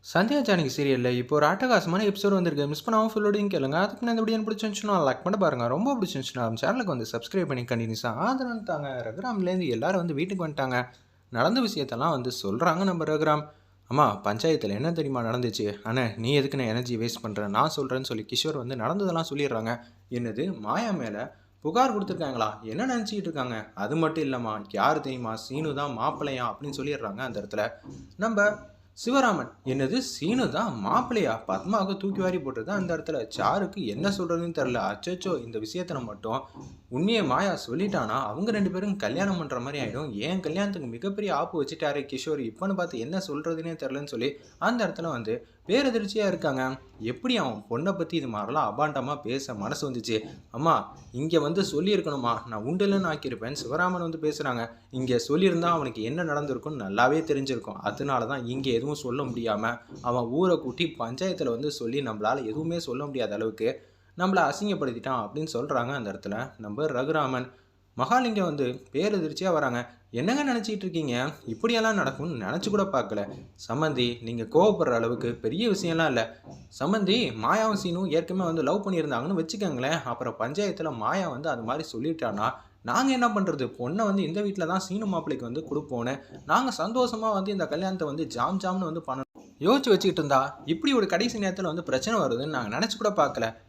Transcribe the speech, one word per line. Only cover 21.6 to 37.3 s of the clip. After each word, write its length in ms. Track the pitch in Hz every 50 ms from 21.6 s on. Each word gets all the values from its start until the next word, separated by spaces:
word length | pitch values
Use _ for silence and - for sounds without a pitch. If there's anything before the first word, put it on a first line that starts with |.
| -
புகார் 300 | 151 170 240 262 262 220
கொடுத்துருக்காங்களா? 560 | 208 190 - 175 170 160 139 127 117 110 107 104 104
என்ன 240 | 113 110 113 170 247
நினைச்சிட்டு 400 | 262 247 240 214 214 214 202 170
இருக்காங்க? 440 | 170 160 143 127 127 117 110 104 - -
அது 220 | - 101 107 147
மட்டும் 280 | 165 160 156 156 160 151
இல்லம்மா, 400 | 135 131 123 117 110 107 107 101 -
யாரு 300 | - 101 104 139 156 151
தெரியுமா? 360 | 135 135 131 127 120 110 110
சீனு 380 | 110 - - 131 143 160 156 139
தான் 240 | 139 147 147 123 110
மாப்பிள்ளையா" 480 | 120 147 143 135 147 143 135 127 123
அப்படின்னு 320 | 113 104 - 139 143 135 143
சொல்லிடுறாங்க 400 | 131 143 147 - 113 104 98 113
அந்த 220 | 131 127 110 104
இடத்துல. 240 | 101 101 - 107 104 117 - - - - - - - - -
நம்ம 320 | - 202 226 226 202 202 208 208 - - - - - - - _ -
சிவராமன், 520 | - 233 262 277 262 233 196 151 120 - - - _
"என்னது, 340 | 135 131 139 135 131 208 262 -
சீனு 400 | - - - 143 175 233 262 233 139
தான் 220 | 120 170 226 214 135 110
மாப்பிள்ளையா?" 560 | 95 110 - 233 247 - 240 214 170 123 110 110 -
பத்மாவுக்கு 500 | - 95 98 - 175 214 208 190 196 196
தூக்கி 240 | 196 - 196 190 196
வாரி 180 | 185 185 180 180
போட்டுருது 300 | 139 135 131 - - 175
அந்த 280 | 202 202 185 175 165
இடத்துல. 220 | 156 156 - 156 131 110 -
சாருக்கு 560 | - - 98 110 151 202 196 190 - 202 151
என்ன 220 | 107 101 117 170 202
சொல்றதுன்னு 480 | 196 190 180 165 170 170 170 170 165
தெரியல. 240 | 156 135 127 120 117 107
அச்சச்சோ, 600 | 101 104 - - 175 180 175 - 196 170 131 117
இந்த 140 | 117 113 107
விஷயத்துல 460 | 107 107 - 180 180 175 165 135 120
மட்டும் 360 | 110 104 98 101 110 117 135 - - - - - 67 - - _ _
உண்மையை 340 | 120 131 170 208 233 220 185
மாயா 340 | 135